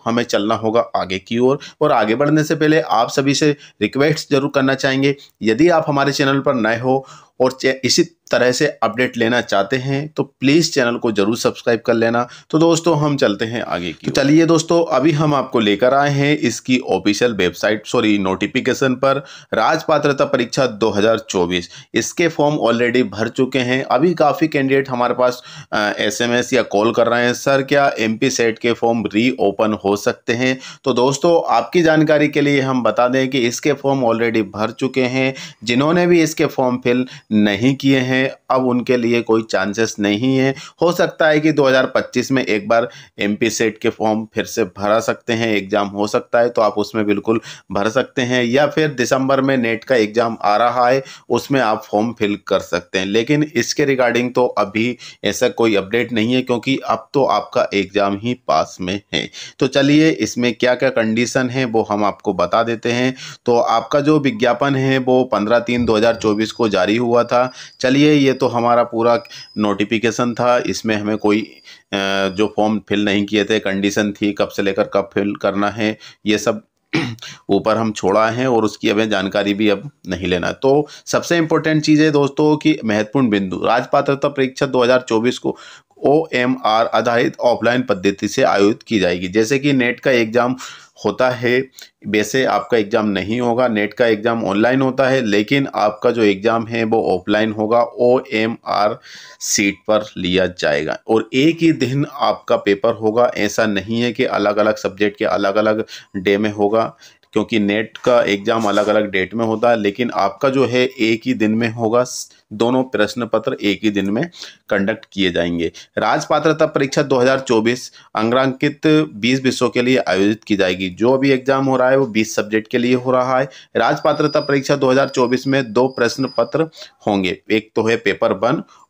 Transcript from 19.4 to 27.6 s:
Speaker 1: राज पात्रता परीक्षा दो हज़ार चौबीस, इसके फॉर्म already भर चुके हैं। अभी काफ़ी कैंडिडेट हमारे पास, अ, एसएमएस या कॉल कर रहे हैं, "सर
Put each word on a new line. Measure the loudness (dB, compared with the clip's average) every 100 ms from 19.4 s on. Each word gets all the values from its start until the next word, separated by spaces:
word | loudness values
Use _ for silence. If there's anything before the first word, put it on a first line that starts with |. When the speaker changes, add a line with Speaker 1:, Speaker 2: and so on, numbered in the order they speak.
| -4
Speaker 1:
राज | 0 0 0
पात्रता | 0 0 2 0
परीक्षा | 0 0 -2 -2 -2
दो | 0 0
हज़ार | 2 2 0
चौबीस, | -2 -2 0 -2 -6 -18 -4
इसके | -4 -4 0 0
फॉर्म | 2 0
already | 2 0 2 2 2 0
भर | -2 -4
चुके | -2 0 0
हैं। | 0 -2
अभी | 0 0 2
काफ़ी | 2 0 2 -2
कैंडिडेट | 0 0 0 0
हमारे | -2 -2
पास, | 2 0 0 -16 -20 -6
अ, | -2 -2 0
एसएमएस | -4 -2 0 0 0
या | 0
कॉल | 0 0 2
कर | 2 2
रहे | 2
हैं, | 0
"सर | -2 0 0